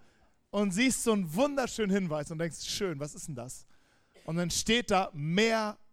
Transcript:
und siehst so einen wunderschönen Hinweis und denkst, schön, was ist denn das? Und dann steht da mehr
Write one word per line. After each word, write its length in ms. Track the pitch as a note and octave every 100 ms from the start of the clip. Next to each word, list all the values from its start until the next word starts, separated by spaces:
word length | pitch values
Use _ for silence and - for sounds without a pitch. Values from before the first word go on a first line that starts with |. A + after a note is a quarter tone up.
| - _ _ _ _
und 180 | G3+ G3+
siehst 320 | F3+ B3+ -
so 120 | A#3
einen 200 | G#3 E3+
wunderschönen 560 | E3 D4 C#4 A#3+ - G#3
Hinweis 400 | G3+ F3+ D3+ C#3+
und 80 | D#3+
denkst, 260 | E3+ -
schön, 360 | - - G3 C#3+
was 160 | D3 F#3
ist 120 | -
denn 60 |
das? 320 | B2+ B2 - - - _ _ _ _ -
Und 100 | E3
dann 160 | F3
steht 400 | - - A#3 -
da 180 | F#3+ F#3+
mehr 680 | D3 D3+ F3+ A3+ A3+ G#3+ G#3 -